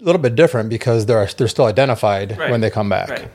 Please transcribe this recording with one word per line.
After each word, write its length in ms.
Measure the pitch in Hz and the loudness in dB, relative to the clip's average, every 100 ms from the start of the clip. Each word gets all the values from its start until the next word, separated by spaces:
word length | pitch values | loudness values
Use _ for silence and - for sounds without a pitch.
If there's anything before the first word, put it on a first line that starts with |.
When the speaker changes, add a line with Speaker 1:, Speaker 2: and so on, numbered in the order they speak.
Speaker 1:
little 200 | 175 175 | -2 0
bit 140 | 127 113 | 2 4
different 320 | 165 120 110 | 2 2 -4
because 380 | 113 123 117 107 | -4 0 0 2
they're, 200 | 113 101 - | 2 0 -2
they're 100 | 120 | -2
still 160 | - | 2
identified 720 | 120 104 135 120 107 98 98 101 | 2 4 0 2 0 0 -4 -6
Speaker 2:
Right. 120 | 147 | -2
Speaker 1:
when 100 | 120 | 0
they 100 | 110 | 0
come 180 | 110 101 | 0 0
back. 180 | 95 - | -2 -2
Speaker 2:
Right. 200 | 120 - | -10 -12